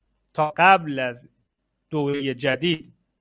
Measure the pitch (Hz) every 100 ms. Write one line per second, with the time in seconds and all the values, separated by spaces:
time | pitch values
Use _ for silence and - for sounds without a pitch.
0 | _ _ _ - 151 151 180 190 160 135
1 | 127 120 - _ _ _ _ _ _ 156
2 | 143 143 139 123 139 127 170 160 - _
3 | _ _